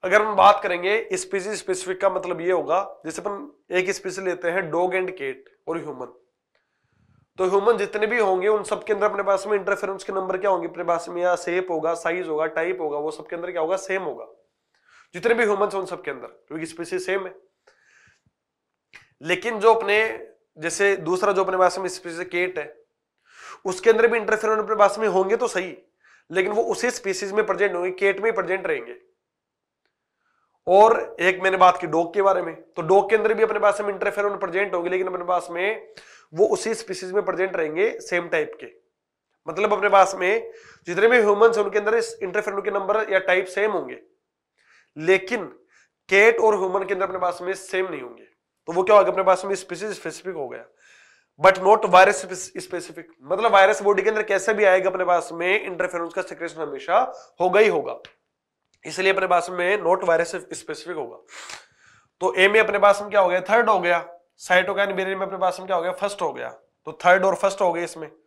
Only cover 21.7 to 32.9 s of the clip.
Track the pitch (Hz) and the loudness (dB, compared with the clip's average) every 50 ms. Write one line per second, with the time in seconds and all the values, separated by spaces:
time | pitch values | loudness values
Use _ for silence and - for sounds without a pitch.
21.7 | 175 190 190 180 180 - - 175 165 170 180 180 175 175 180 180 180 160 147 151 | 2 0 -6 -8 -8 -8 -12 -12 -10 -10 -10 -6 -4 -4 -4 -2 -4 -8 -10 -10
22.7 | - _ _ _ _ _ _ _ _ _ _ _ _ - - - - - _ 196 | -14 _ _ _ _ _ _ _ _ _ _ _ _ -20 -20 -20 -20 -10 _ -8
23.7 | 185 185 - 226 220 220 233 233 233 226 208 196 214 214 214 214 220 214 208 196 | -6 0 4 4 4 6 4 2 2 0 0 -2 -2 -2 0 -2 0 -2 -2 -4
24.7 | 220 208 208 196 202 214 220 208 180 190 190 190 220 214 247 - - 190 185 180 | 2 4 4 4 4 0 -2 0 2 2 2 2 0 0 -2 -2 -2 -4 -6 -6
25.7 | 139 - _ _ _ _ _ _ _ _ _ _ 156 185 185 208 208 208 - 190 | -12 -16 _ _ _ _ _ _ _ _ _ _ -2 -2 -2 0 0 -2 -2 -2
26.7 | 190 - - 247 240 - - 196 190 190 202 190 190 214 214 208 190 175 202 202 | -2 -2 -2 -4 -4 -4 -6 -6 -6 -6 -6 -4 -2 -2 -2 -2 0 0 0 0
27.7 | 180 175 175 185 180 185 196 196 190 190 202 226 214 190 185 165 185 190 175 165 | 0 -2 -4 -6 -4 0 0 0 0 0 -2 -2 -2 -2 -2 -2 -4 -4 -2 -4
28.7 | 156 131 117 120 120 - _ _ _ _ _ _ _ _ _ _ _ _ _ _ | -4 -4 -6 -12 -18 -20 _ _ _ _ _ _ _ _ _ _ _ _ _ _
29.7 | _ _ _ _ _ _ _ _ _ _ _ _ _ _ _ _ _ _ _ - | _ _ _ _ _ _ _ _ _ _ _ _ _ _ _ _ _ _ _ 4
30.7 | 180 196 214 226 240 - - - - - 170 185 185 185 185 190 185 185 180 180 | 8 8 8 8 8 4 0 -6 -4 0 2 2 2 2 0 0 4 6 6 6
31.7 | 175 180 180 165 156 165 170 165 - 202 196 196 190 180 175 165 160 - - _ | 6 4 -4 -2 0 0 -2 0 0 2 2 2 2 2 -2 -6 -10 -14 -20 _
32.7 | _ - 165 160 | _ -10 0 4